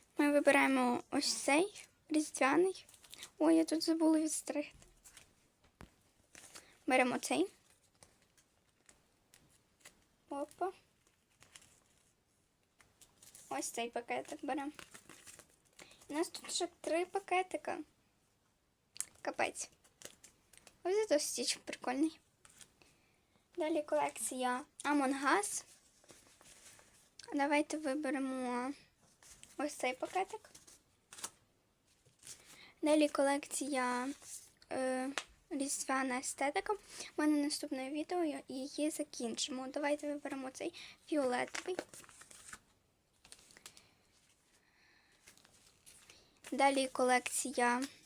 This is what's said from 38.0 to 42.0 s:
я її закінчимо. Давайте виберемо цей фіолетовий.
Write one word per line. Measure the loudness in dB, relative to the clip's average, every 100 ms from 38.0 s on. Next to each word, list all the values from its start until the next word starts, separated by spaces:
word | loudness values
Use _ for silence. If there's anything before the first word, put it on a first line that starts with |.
| -2 0
я | 0 -2 -8
її | -8 -6 -2 -2
закінчимо. | -2 -6 -4 -6 -4 -4 -4 -6
Давайте | -4 0 0 -2
виберемо | -6 -6 -8 -8
цей | -8 -8 -8 -16 -20 -2
фіолетовий. | 0 2 0 -2 -4 -6 -6 -8 -16